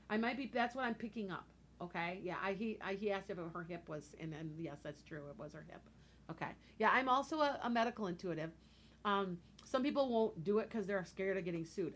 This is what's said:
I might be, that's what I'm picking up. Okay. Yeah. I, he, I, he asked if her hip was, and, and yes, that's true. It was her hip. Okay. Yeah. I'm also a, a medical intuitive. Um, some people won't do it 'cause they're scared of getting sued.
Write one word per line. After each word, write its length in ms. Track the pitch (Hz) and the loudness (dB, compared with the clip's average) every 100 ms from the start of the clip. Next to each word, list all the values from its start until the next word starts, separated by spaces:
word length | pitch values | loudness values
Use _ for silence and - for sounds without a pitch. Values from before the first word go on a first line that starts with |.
| - | -2
I 80 | 214 | 0
might 200 | 226 247 | 2 0
be, 140 | 262 | 0
that's 220 | 247 233 254 | 2 2 0
what 100 | 254 | -2
I'm 120 | 226 | -2
picking 340 | 233 240 196 | -4 -4 -4
up. 160 | 160 - - - - | -6 -8 -18 -20 -12
Okay. 400 | 170 180 170 185 | -6 -2 -2 -2
Yeah. 140 | 180 170 | -4 -2
I, 100 | 190 196 | -2 -2
he, 220 | 226 214 | -2 -4
I, 120 | - 196 | -4 -2
he 160 | 208 | 0
asked 180 | 196 190 | 0 -2
if 80 | 180 | -6
her 260 | 170 170 170 | -6 -6 -6
hip 200 | 170 - | -8 -8
was, 260 | 151 147 - | -10 -10 -10
and, 140 | 160 151 | -8 -6
and 160 | 160 156 | -6 -6
yes, 200 | 165 139 | -8 -8
that's 200 | 156 147 | -10 -12
true. 200 | - 160 143 | -12 -12 -10
It 80 | 143 | -10
was 140 | 151 156 | -12 -12
her 100 | 156 | -14
hip. 100 | - - - - - - | -16 -18 -20 -20 -18 -12
Okay. 200 | 165 - - - - | -6 -6 -6 -12 2
Yeah. 120 | 214 | 6
I'm 160 | 226 262 | 6 6
also 320 | 254 269 311 | 4 4 4
a, 180 | 294 269 | 4 4
a 80 | 240 | 2
medical 380 | 233 226 233 202 | 2 2 2 -2
intuitive. 420 | 175 190 156 160 - - - - - 208 | -2 -2 -2 -4 -8 -18 -20 -20 -4 2
Um, 340 | 196 190 175 - - - | 4 2 -2 -8 -20 -2
some 180 | 262 | 0
people 280 | 262 285 269 | 2 4 4
won't 340 | 233 220 214 156 | 6 4 2 2
do 140 | 208 | 2
it 100 | 214 | 2
'cause 180 | 226 185 | -2 0
they're 180 | 202 175 | 0 -2
scared 320 | - 190 190 | -2 0 0
of 60 | 180 | 0
getting 180 | 170 160 | -2 -2
sued. 300 | - 170 | -2 -4